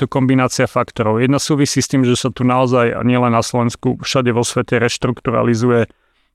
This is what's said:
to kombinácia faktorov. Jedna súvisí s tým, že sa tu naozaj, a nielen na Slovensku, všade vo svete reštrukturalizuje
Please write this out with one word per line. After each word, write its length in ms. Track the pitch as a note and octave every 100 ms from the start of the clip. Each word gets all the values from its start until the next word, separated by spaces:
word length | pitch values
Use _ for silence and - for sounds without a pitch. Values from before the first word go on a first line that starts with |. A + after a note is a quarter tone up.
to 80 | C3+
kombinácia 540 | C3+ B2+ C3 B2+ - B2
faktorov. 480 | B2 A#2+ - G#2+ A2
Jedna 240 | B2+ C#3
súvisí 400 | - D3 C#3+ C#3
s 80 | -
tým, 160 | C3+
že 80 | B2
sa 160 | B2 C3
tu 160 | -
naozaj, 480 | B2 B2+ B2+ B2 A#2
a 80 | -
nielen 320 | A#2+ B2 B2
na 80 | A#2
Slovensku, 560 | - B2 A#2+ - B2+ A#2
všade 320 | - C3+ B2 A#2
vo 80 |
svete 320 | A#2 B2+ A#2 A#2+
reštrukturalizuje 1120 | A#2 - B2+ A#2 - A#2 A#2+ A2+ B2 A#2 A2 _ _ _ _